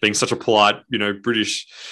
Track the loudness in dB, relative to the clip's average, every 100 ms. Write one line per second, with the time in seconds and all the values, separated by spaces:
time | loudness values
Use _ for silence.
0 | -2 0 -2 -2 2 4 4 2 -4 -4
1 | -2 -4 -2 -2 -2 -4 -10 -18 -20